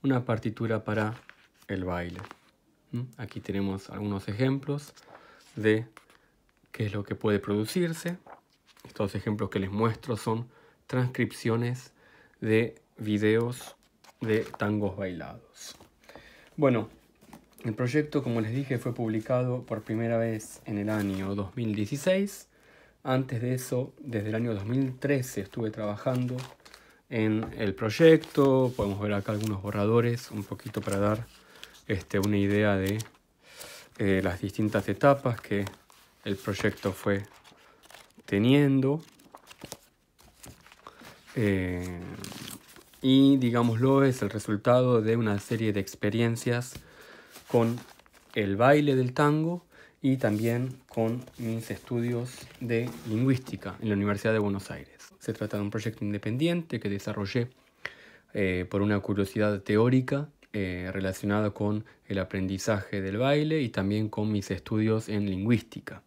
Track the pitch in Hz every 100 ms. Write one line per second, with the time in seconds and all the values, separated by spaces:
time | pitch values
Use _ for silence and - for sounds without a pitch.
0 | 139 127 123 110 113 107 113 110 104 107
1 | 107 113 - - _ _ - 98 90 87
2 | 87 87 104 - _ _ _ _ _ 123
3 | 127 - 110 - - 98 98 95 - -
4 | 104 98 - 101 131 135 135 143 143 -
5 | - - - - - - 110 107 117 -
6 | _ _ _ _ _ _ _ - 110 101
7 | 101 101 110 101 101 104 110 185 175 165
8 | 170 180 - - _ _ _ _ - -
9 | 101 104 113 104 101 104 95 104 113 110
10 | - 110 - 113 123 _ - _ _ 127
11 | 123 127 113 - 117 113 120 127 - _
12 | _ - _ _ 110 110 113 - _ -
13 | 107 104 107 110 120 127 - - _ _
14 | - _ 113 110 110 - 104 104 101 92
15 | 98 90 67 104 - - - - - _
16 | - - - - - - 143 117 104 -
17 | _ _ - - _ - 117 107 123 151
18 | 147 151 120 117 107 123 135 127 123 117
19 | 113 110 107 127 127 123 - 113 - 110
20 | 117 117 113 110 - - - 104 104 107
21 | 101 95 95 101 95 - 113 104 104 143
22 | 185 190 202 - - _ _ - - _
23 | 143 131 131 120 123 127 - 127 135 -
24 | 143 113 104 110 120 104 101 127 135 127
25 | 139 143 127 - 95 - 113 107 107 104
26 | - 127 123 127 127 - - - - _
27 | _ 117 110 107 110 - 107 95 110 107
28 | 160 160 160 - 139 131 127 127 101 98
29 | 104 104 98 107 110 98 101 104 101 117
30 | 117 120 - 107 98 - - 107 - 98
31 | 104 110 117 - - - - - - 101
32 | - 101 98 104 101 101 104 98 95 107
33 | 113 _ _ _ _ - - - - -
34 | 101 95 95 90 98 - 107 104 101 98
35 | 143 139 131 113 - 101 101 - _ -
36 | _ _ - 98 - 101 107 - 101 90
37 | - 98 98 - - - - _ - -
38 | - - - 98 110 143 143 135 131 151
39 | - _ - - - - - - _ _
40 | _ _ - _ - - - - - -
41 | - - - - 104 95 90 90 90 87
42 | 90 92 - - - - - - - -
43 | 135 131 139 139 120 120 120 113 131 135
44 | 139 127 101 107 - 101 123 123 127 123
45 | 110 117 113 101 - 113 110 101 98 -
46 | 104 113 117 117 - 120 127 - - -
47 | - - - - - 120 117 123 - -
48 | - - _ - 101 98 123 147 147 131
49 | 127 127 147 151 160 175 _ - - _
50 | 135 131 117 104 113 120 131 127 _ -
51 | 113 120 - - 117 113 110 104 - 120
52 | 120 120 120 - - - 120 113 123 -
53 | 120 110 131 131 - - 98 90 107 101
54 | 101 101 110 110 104 98 - 73 - -
55 | - _ - 110 107 104 101 107 107 -
56 | 101 104 107 120 165 175 165 117 104 98
57 | - 107 98 123 120 - _ _ - -
58 | - - _ - 98 90 90 101 101 104
59 | - 101 98 - 104 101 - 107 117 131
60 | 131 139 147 _ _ 107 95 90 92 98
61 | 98 95 104 104 107 - 104 104 101 -
62 | _ 98 92 98 95 95 - 104 92 101
63 | 95 101 131 147 151 156 123 - 98 104
64 | 107 - 107 107 - 92 - 110 110 110
65 | 110 104 101 92 101 117 - - - 98